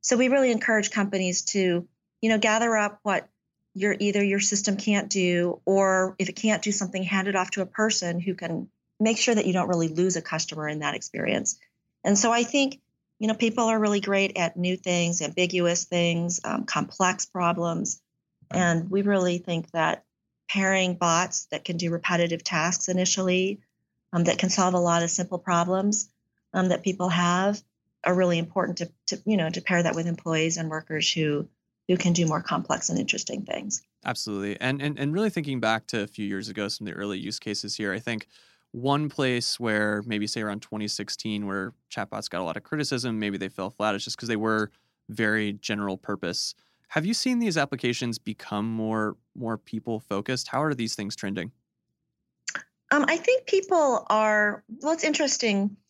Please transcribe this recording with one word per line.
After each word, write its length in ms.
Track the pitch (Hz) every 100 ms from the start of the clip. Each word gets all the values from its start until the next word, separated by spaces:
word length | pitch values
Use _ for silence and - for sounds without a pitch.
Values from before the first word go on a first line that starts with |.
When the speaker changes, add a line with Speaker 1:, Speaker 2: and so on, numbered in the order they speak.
Speaker 1:
So 140 | - 240
we 100 | 254
really 240 | 277 262
encourage 380 | 220 - 214 202
companies 520 | 214 202 196 185 175 -
to, 420 | 202 185 175 175 _ _ _
you 80 | 220
know, 80 | 220
gather 380 | 220 220 233 220
up 240 | 208 208
what 280 | 208 185 - _ _ _ _
your, 220 | 190 202 202
either 240 | 202 202
your 160 | 202 196
system 380 | 202 202 214 196
can't 320 | - 202 196
do, 520 | 196 180 175 175 -
or 500 | - 196 190 190 185 190
if 100 | 185
it 80 | -
can't 260 | 220 208
do 80 | 214
something, 320 | 196 185 185
hand 260 | 185 202 190
it 60 |
off 160 | 190 185
to 100 | 202
a 40 | 185
person 540 | - 220 - 175 170
who 140 | 175
can 340 | 185 175 160 - _ _ _
make 160 | 220 220
sure 180 | -
that 120 | 220 -
you 80 |
don't 140 | 180 170
really 200 | 175 165
lose 260 | 156 185 175
a 60 |
customer 460 | - 160 - 160 151
in 120 | 151
that 140 | 147
experience. 640 | - - - - - - - _ _ _ _
And 140 | - 202
so 120 | 233
I 140 | 233
think, 360 | 240 285 269 - _ _ _ _
you 80 | 214
know, 80 |
people 300 | 220 233 233
are 140 | 226 220
really 220 | 214 202
great 360 | 196 196 196 196
at 200 | 170 175
new 200 | 180 185
things, 460 | 185 175 170 170
ambiguous 600 | 151 170 180 180 175 175 -
things, 540 | 175 170 170 170 175
um, 200 | - -
complex 600 | - 151 147 - 185 196
problems. 800 | - 180 170 175 170 165 - - _ _ _ _ _
And 400 | - 175 165 180
we 100 | 190
really 380 | 202 196 180 175
think 320 | 180 170 165
that 340 | 165 160 - _ _ _ _ -
pairing 460 | 196 190 190 185 175
bots 500 | 170 165 180 - -
that 180 | 156
can 140 | - 170
do 120 | 170
repetitive 540 | 165 - 175 170 165
tasks 440 | - 170 165 175 -
initially, 720 | 185 185 - 185 185 190 202 _ _ _ _ _
um, 120 | 170
that 120 | 170 -
can 140 | 185
solve 240 | 190 180
a 40 | 180
lot 240 | 175 170
of 60 | 170
simple 280 | - 180 180
problems, 720 | 190 175 190 190 202 208 - _ _ _ _
um, 160 | 185 185
that 140 | -
people 260 | 202 190 180
have 540 | 175 175 180 196 208 _ _ _ _
are 100 | -
really 220 | 180 180 170
important 400 | 165 190 180 175
to, 160 | 175 _ -
to, 160 | 202
you 140 | 208 208
know, 100 | 160
to 140 | -
pair 200 | - 175
that 120 | 170
with 120 | 165 170
employees 520 | 170 165 160 160 160
and 100 | 160
workers 420 | 156 - 156 151
who, 380 | 165 151 147 160 _ _ _ -
who 80 | 180
can 160 | 180
do 140 | 170 165
more 160 | 156
complex 480 | - 165 - - -
and 80 | 165
interesting 480 | - - - - -
things. 340 | - 208 - _ _
Speaker 2:
Absolutely. 560 | - 120 - 101 101 101
And, 220 | 127 139
and, 160 | 143 147
and 160 | 139
really 160 | 170 220
thinking 300 | 185 143 127
back 260 | 113 110 -
to 160 | 113
a 40 | 101
few 200 | - 101
years 240 | 98 104
ago, 180 | 101 101
some 180 | - 101
of 60 |
the 60 | -
early 200 | 101 95
use 200 | 101 -
cases 360 | 107 104 104 -
here, 180 | 104
I 40 | 98
think 280 | 120 113 - - _ _ _
one 360 | 120 131 143 151
place 500 | - 131 123 120 -
where 440 | 117 107 107 104
maybe, 220 | 110 104 104
say, 160 | 117
around 180 | 107 101
twenty 280 | - 107 107
sixteen, 580 | - 104 - 113 104 101
where 260 | 98 95 _ _
chatbots 380 | - 101 104 -
got 120 | 87
a 40 |
lot 120 | 85 92
of 60 |
criticism, 560 | - 156 139 127 123 110
maybe 200 | 104 95
they 100 | 95
fell 220 | - 95
flat, 240 | - 107
it's 100 | 98
just 120 | - -
'cause 100 | 117
they 80 | 110
were 340 | 110 110 104 _ _ _ -
very 440 | 107 110 110 104
general 420 | 101 - 104 101 92
purpose. 560 | - 101 87 90 - - _ _ _
Have 140 | 160 170
you 80 |
seen 240 | 233 262 240
these 180 | 226 160
applications 600 | 143 131 123 117 120 107
become 520 | - 104 - 104 110
more, 460 | 113 110 110 107 - _
more 220 | - 117 110
people 420 | - 110 120 107
focused? 500 | - 101 104 127 -
How 140 | 127
are 120 | 156
these 200 | 131 110
things 220 | - 101 -
trending? 340 | 101 98 82 _ _ _ _ _ _ _ _ _ - - - _ _
Speaker 1:
Um, 160 | 285 277
I 80 | 330
think 300 | 403 508 -
people 580 | 392 381 349 285 233 -
are, 520 | 214 214 214 208 208 _ 220
well, 100 | 285
it's 100 | 320
interesting. 760 | 311 302 285 - 233 202 202 202